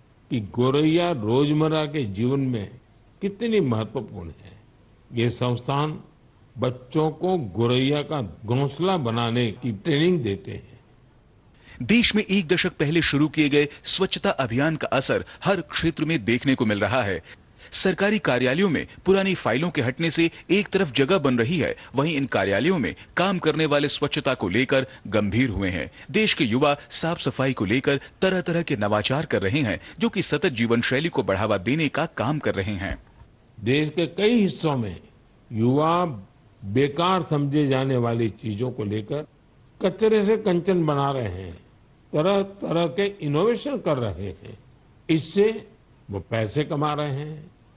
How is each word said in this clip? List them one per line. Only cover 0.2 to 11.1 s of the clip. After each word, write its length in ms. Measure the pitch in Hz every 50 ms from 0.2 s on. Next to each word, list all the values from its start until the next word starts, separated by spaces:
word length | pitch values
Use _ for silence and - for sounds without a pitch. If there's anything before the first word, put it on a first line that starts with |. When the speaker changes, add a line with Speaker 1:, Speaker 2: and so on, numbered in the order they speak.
| _ -
Speaker 1:
कि 100 | 151 117
गौरैया 720 | 104 90 - 120 123 131 135 147 156 156 160 170 175 175
रोजमर्रा 720 | 170 123 107 107 120 135 147 143 151 151 156 156 156 156 156
के 200 | 147 147 156 127
जीवन 340 | 101 95 101 117 123 139 139
में 400 | 135 131 123 110 95 - - - - _ _ _ - - _ _
कितनी 380 | - 196 196 - 233 233 220 202
महत्वपूर्ण 680 | 165 127 113 110 110 101 - 135 110 - - 95 87 80
है। 320 | - - - - - - - - - _ _ _ - _ _ - -
ये 160 | 117 113 120
संस्थान 680 | 117 - 127 123 123 - - - 139 139 151 156 160 - - - _ _ _ _ _ _ - - -
बच्चों 540 | 117 120 127 123 - - - - 156 156 160
को 260 | 156 - 175 185 190
गौरैया 640 | 175 131 98 85 110 117 120 123 127 131 135 147 147
का 360 | 143 139 156 143 113 87 80 - -
घोंसला 520 | 101 120 131 143 139 - - 170 196 190
बनाने 540 | 170 127 117 113 120 120 113 117 123 123 110
की 200 | - - - 123
ट्रेनिंग 480 | 107 98 - 170 143 143 160 180 180 165
देते 320 | 120 104 98 - - 113
हैं। 280 | 104 - - - - - - _ - _ - _